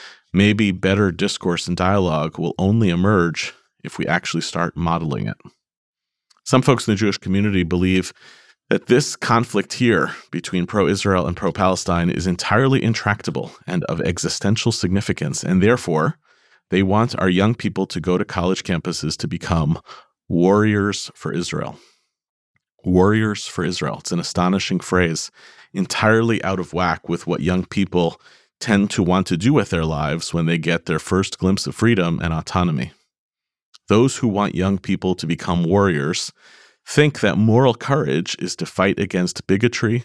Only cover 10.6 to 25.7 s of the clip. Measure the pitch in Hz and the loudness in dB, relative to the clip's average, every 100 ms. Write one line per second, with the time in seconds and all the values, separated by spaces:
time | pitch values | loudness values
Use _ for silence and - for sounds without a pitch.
10.6 | 87 107 92 98 101 95 73 87 87 80 | -2 0 2 2 2 0 0 -2 -4 0
11.6 | 95 92 - 85 85 - 90 87 - 107 | 0 0 0 0 0 0 -2 -4 0 2
12.6 | 135 135 113 113 104 101 - 76 - - | 2 2 0 -2 -2 -2 -2 -6 -8 -14
13.6 | - 87 - 82 82 90 - - 101 110 | -6 -4 -4 -4 -2 -2 -4 -2 0 2
14.6 | - - 90 95 - - 76 - - 92 | 0 0 0 0 -2 -4 -4 -4 0 2
15.6 | 101 123 - 78 87 - _ _ _ _ | 4 2 0 0 0 -2 _ _ _ _
16.6 | _ 92 98 107 117 - 92 90 101 113 | _ 0 2 2 0 0 0 4 2 0
17.6 | 104 - 95 92 82 90 - - 87 95 | -4 -4 -4 -4 -2 -2 -2 -2 -2 -2
18.6 | - 87 90 82 76 - - 85 - 82 | -2 -4 -2 -6 -6 -6 -6 -8 -2 0
19.6 | 76 80 - - _ _ _ 87 90 104 | 0 -2 -6 -20 _ _ _ 2 4 4
20.6 | 107 104 101 98 - - - - 87 82 | 4 2 0 -4 -10 -12 -8 -6 -6 -6
21.6 | - - _ _ _ _ _ _ _ _ | -8 -12 _ _ _ _ _ _ _ _
22.6 | _ _ - 90 95 110 110 101 - - | _ _ 2 4 6 4 0 -2 -8 -6
23.6 | 85 87 76 - - 87 80 - 90 98 | -4 -4 -6 -8 -6 -6 -4 -2 0 0
24.6 | - 92 - 90 85 80 - _ - - | -2 -4 0 2 2 -2 -8 _ -20 -20
25.6 | - | -14